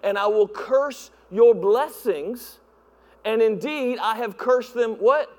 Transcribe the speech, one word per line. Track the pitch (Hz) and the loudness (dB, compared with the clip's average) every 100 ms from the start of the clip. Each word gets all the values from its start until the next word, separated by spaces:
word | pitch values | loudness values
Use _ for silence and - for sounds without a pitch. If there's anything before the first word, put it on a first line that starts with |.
and | 202 202 | -2 -2
I | 208 | 0
will | 214 202 | 2 0
curse | - 208 262 285 254 - _ _ | -2 -2 0 0 -8 -18 _ _
your | 190 233 208 | 4 6 6
blessings. | 190 226 302 - 240 156 160 226 - - _ _ _ _ _ _ 214 | 2 2 0 -4 -4 -4 -6 -10 -14 -20 _ _ _ _ _ _ -4
And | 226 | 2
indeed, | 220 202 233 302 254 247 | 2 0 -4 -4 -4 -2
I | 208 226 | -4 -4
have | 233 190 | -6 -6
cursed | 247 254 240 | 0 0 0
them." | 240 233 214 | -4 -4 0
What? | 214 294 - | 2 2 -2